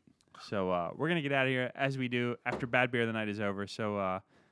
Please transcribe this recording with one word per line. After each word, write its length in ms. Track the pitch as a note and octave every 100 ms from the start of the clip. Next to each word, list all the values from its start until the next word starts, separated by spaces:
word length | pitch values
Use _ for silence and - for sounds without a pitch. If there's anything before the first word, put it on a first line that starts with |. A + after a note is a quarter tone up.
| _ _ _ - -
So, 220 | G#2 F#2
uh, 220 | F2+ E2+ -
we're 120 | D3+
gonna 140 | F3
get 80 | C#3
outta 180 | C#3 C3
here 220 | B2+ B2
as 240 | - C3+ C3+
we 100 | B2+
do 280 | B2 A#2+ A#2+ A#2+
after 220 | A2 B2+
Bad 240 | B2 B2+
Beer 100 | A#2+
of 60 | A#2
the 60 |
Night 160 | A2 G#2+
is 100 | G#2
over. 260 | G2+ G2 G2+
So, 320 | - G#2+ G2+
uh, 220 | F#2+ F#2+ - _ _